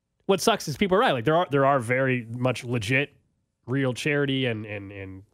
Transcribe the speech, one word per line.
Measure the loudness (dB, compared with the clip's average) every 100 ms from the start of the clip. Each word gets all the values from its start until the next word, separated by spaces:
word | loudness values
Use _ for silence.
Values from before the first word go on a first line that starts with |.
| _ _ -2
what | 2
sucks | 2 0 -4
is | -2
people | 2 4
are |
right. | 4
Like, | 2 2
there | 2
are, | 2
there | 4 4
are | 4
very | 2 0 2 0 -4
much | -2 -2 -2
legit, | -4 -4 0 0 0 _ _ _ _ _ -6
real | -2 -2
charity | -2 -2 0 0 0 -2
and, | -4 -8
and, | -10 -12
and | -12 -14 -14 -14